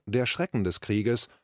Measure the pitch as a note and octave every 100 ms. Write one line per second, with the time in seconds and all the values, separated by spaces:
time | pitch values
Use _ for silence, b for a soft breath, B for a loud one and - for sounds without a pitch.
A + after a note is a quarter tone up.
0 | - A#2+ B2 - F3+ A#2+ F2+ - - G#2+
1 | G#2+ A#2 - b